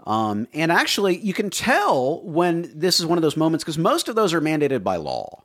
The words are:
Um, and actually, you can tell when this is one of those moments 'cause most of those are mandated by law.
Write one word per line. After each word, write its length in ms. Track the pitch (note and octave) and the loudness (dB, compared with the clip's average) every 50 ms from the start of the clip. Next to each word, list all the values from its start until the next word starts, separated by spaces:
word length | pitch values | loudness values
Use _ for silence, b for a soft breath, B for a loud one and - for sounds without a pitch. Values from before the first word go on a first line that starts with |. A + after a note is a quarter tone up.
| - | -4
Um, 440 | - G#2+ A2 A2 G#2+ G#2 G#2 A2+ - | -2 0 0 0 0 -2 -4 -4 -6
and 200 | - D3+ E3 E3 | -4 -2 0 2
actually, 460 | E3+ F3+ F#3+ G3 - - G3+ F#3+ F3+ - | 2 2 2 0 0 0 2 0 0 0
you 140 | A3 G3 | -2 -4
can 180 | F3 - G#3 G3 | -2 -2 -4 -4
tell 680 | - - - G#3+ C4+ F#4+ G#4 G4 F#3+ C3+ B2 C3+ D#3+ - - | -4 -2 0 2 2 2 2 2 2 2 2 0 -2 -4 -8
when 440 | G3+ D3 E3 F3 F3 E3+ E3+ F3 - A#2 | -4 -2 0 2 2 0 -2 -4 -8 -8
this 240 | D#3 D#3+ F#3 E3 - | -2 0 0 2 0
is 80 | E3+ | 2
one 100 | D#3+ E3+ | 2 2
of 60 | F3 | 2
those 140 | D#3+ D3+ - | 2 2 2
moments 260 | D#3+ D#3 D#3+ E3 D#3 | 2 2 2 2 0
'cause 160 | - E3+ D3+ D#3+ | -2 -4 -4 0
most 300 | E3 G#3+ C#4+ E4+ - - | 2 2 2 2 0 -2
of 80 | A#3 | 0
those 180 | A3+ G#3+ F3+ E3 | 2 2 2 2
are 60 | E3 | 0
mandated 420 | D3+ D#3 D#3 D3+ D3 C3+ C3+ A#2+ | 0 0 0 0 0 0 0 0
by 140 | F#2 G2 F#2 | -2 -2 -2
law. 480 | E2+ D2+ C#2 B1+ A#1 G#1 - - - _ | -2 -4 -6 -6 -6 -8 -10 -14 -20 _